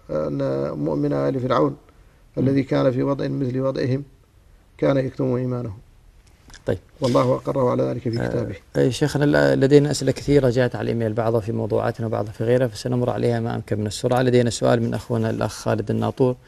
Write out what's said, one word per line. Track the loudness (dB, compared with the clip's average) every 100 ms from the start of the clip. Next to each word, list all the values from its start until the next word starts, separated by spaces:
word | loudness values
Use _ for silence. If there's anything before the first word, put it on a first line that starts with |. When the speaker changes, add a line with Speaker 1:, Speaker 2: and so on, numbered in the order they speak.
| -6
Speaker 1:
أن | -4 -4 -4 -4 -2 -4 -4
مؤمن | -4 -2 -2
آل | 0 -2 -2
فرعون | 0 0 0 -2 -16 _ -20 _ _ -2
Speaker 2:
مم. | 0
Speaker 1:
الذي | 2
كان | 0 2 2
في | 0
وضع | -2 -2 -4
مثل | -2 -2 -2
وضعهم | -2 -2 -2 -2 -6 _ _ _ _ -20 _ -2
كان | 0 2
يكتم | -2 -2 -2
إيمانه. | -2 -2 -4 -8 -12 -20 -20 -20 -20 _ _ -20 -10 -4
Speaker 2:
طيب. | -4 -6 -4
Speaker 1:
والله | 0 2 2
أقره | 0 -2 0 0
على | 0
ذلك | -2 -2
في | -4 -2
Speaker 2:
آه، | -2
Speaker 1:
كتابه. | -2 -6 -10 -6 0
Speaker 2:
أي | 2
شيخنا، | 2 -2 2
ل-، | 2 4 4 4
لدينا | 6 6 6
أسئلة | 0 -2
كثيرة | -2 2 4 4
جاءت | 2 0 -2
على |
الإيميل، | -4 -2 -2
بعضها | 0 0 0
في | -2
موضوعاتنا | -4 -2 0 -2 -4 -4
وبعضها | -4 -4
في | -4
غيرها، | 0 2 0
فسنمر | -4 -4 -2 -2
عليها | 0 0 0
ما | -2
أمكن | -6 -4 -4
من | -4
السرعة. | -2 0 2
لدينا | 4 4 4
سؤال | 2 2 2
من | 2
أخونا | -4 -4 -2 -2
الأخ | -2 -4
خالد | -4 -2 -2 -2
الناطور، | -2 -2 0 0 0